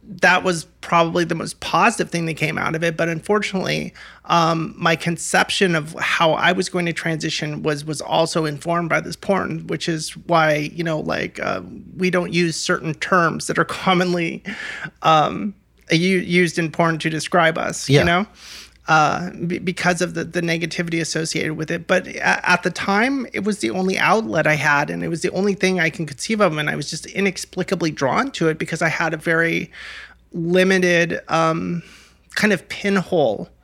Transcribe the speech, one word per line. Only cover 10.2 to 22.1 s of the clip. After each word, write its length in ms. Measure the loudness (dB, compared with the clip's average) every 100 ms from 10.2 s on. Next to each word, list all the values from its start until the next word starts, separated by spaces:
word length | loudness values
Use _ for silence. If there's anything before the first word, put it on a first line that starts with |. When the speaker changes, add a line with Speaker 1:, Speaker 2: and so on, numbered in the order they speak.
| 2
Speaker 1:
why, 440 | 4 4 2 -2
you 120 | -4
know, 160 | -4 -2
like, 380 | -2 -4 -4 -4
uh, 200 | -4 -4 -8 -16 -16 -2
we 120 | 0
don't 240 | 0 0
use 240 | 0 0 0
certain 380 | -2 -2 -2
terms 540 | -6 2 4 4 0 -4
that 100 | -2
are 60 |
<laughs> 20 | -2
commonly, 760 | 0 2 2 2 0 -2 -6 -10 -12 -10 -10 -12 _
um, 520 | 4 4 4 0 -6 -8 _ _ _
u-, 80 | 2 4 2
used 380 | 2 2 2 2
in 120 | -4
porn 280 | 2 2 2
to 100 | -2
describe 480 | -4 0 4 4 2
us, 320 | -2 -4 4
Speaker 2:
Yeah. 100 | 6
Speaker 1:
you 60 | 6
know? 200 | 2 0 -10 -20 -20 -20 _ 2
Uh, 420 | 4 4 2 -4 -6 -4
be-, 100 | -4
because 420 | -4 -2 0 0
of 140 | -2
the, 80 | -4
the 180 | -4 -2
negativity 600 | 0 -2 -2 -4 -4 -2
associated 540 | -2 -4 -4 -4 -4
with 180 | -4 -6
it. 160 | -6 0
But 180 | 0
a-, 420 | 0